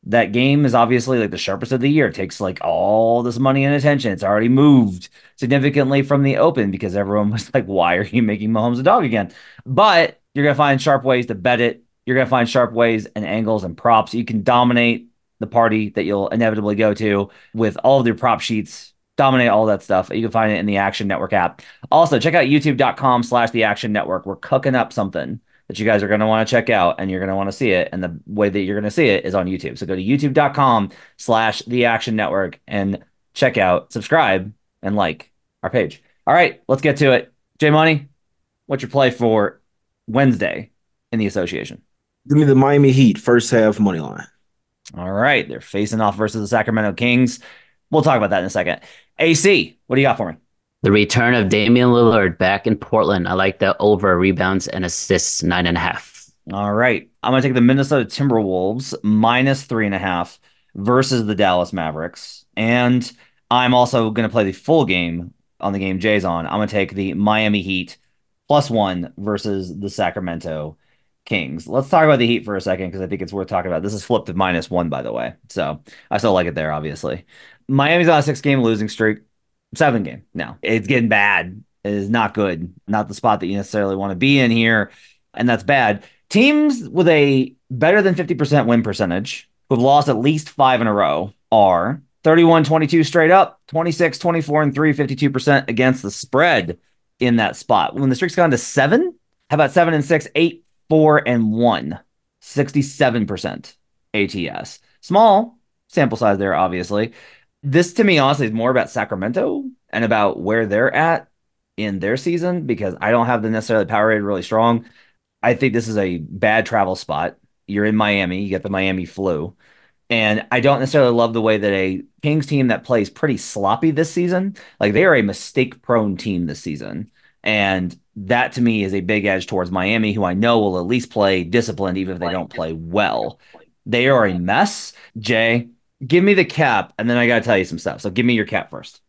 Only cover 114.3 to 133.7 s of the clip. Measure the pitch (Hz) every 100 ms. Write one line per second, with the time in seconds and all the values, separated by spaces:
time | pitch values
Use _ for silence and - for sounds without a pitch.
114.3 | 98 87 110 117 117 - _ _ _ _
115.3 | _ 117 120 135 113 110 107 95 87 76
116.3 | 90 104 110 101 113 98 92 - 73 87
117.3 | - _ _ - 101 107 110 104 101 92
118.3 | 92 101 95 101 95 95 92 85 - 95
119.3 | 80 78 _ _ _ _ _ _ 117 107
120.3 | 107 - 127 131 135 131 151 127 117 117
121.3 | 113 110 107 101 98 95 92 - _ 147
122.3 | 156 143 143 127 107 - 120 101 - 156
123.3 | 107 - - 98 113 165 147 156 - 175
124.3 | 180 196 - - _ - 127 185 139 104
125.3 | 98 - - 127 - - 120 107 92 113
126.3 | 92 85 - - 71 50 64 107 _ _
127.3 | _ - 107 98 95 90 - _ - 95
128.3 | 120 127 - 120 110 98 98 90 107 101
129.3 | 92 90 98 87 95 92 113 107 104 92
130.3 | 92 117 117 104 92 87 123 117 110 98
131.3 | 95 85 117 117 90 98 92 92 90 87
132.3 | 92 82 - 80 80 82 95 95 57 53
133.3 | - _ - _